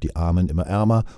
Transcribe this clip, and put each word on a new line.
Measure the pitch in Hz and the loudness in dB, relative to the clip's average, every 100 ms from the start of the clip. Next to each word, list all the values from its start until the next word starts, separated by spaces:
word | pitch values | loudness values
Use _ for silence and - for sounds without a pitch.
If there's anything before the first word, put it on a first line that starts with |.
die | - - | -6 -2
Armen | 85 87 90 | 0 2 0
immer | 85 87 | 0 -2
ärmer | 101 107 113 110 | 0 2 2 0